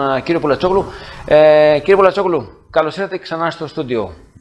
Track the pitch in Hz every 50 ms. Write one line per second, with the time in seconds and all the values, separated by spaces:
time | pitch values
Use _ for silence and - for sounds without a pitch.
0 | 139 135 135 131 - - 170 165 - 151 135 - - 185 185 196 156 117 - -
1 | - - - - - - 151 151 156 156 151 151 151 151 151 147 143 - 196 190
2 | 196 185 175 196 196 185 170 147 117 - - _ _ _ - 165 160 156 147 170
3 | 196 180 180 180 - - 165 165 165 165 147 - 160 139 - - 151 123 123 113
4 | 104 92 80 - - _ _ -